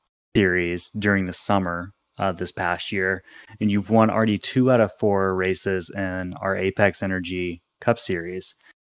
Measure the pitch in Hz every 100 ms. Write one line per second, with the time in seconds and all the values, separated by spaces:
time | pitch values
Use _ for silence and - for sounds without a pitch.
0 | _ _ _ 113 95 90 87 87 - 107
1 | 104 98 90 90 - 101 90 85 92 _
2 | _ - 98 87 90 - 87 87 - 101
3 | 92 92 - - - 107 107 101 92 113
4 | 110 101 110 101 - 131 127 123 104 -
5 | 107 98 95 92 92 90 101 95 85 101
6 | 95 92 92 92 98 95 95 - 101 -
7 | 98 92 85 92 90 85 _ _ - 113
8 | - 87 85 92 - - _ _ _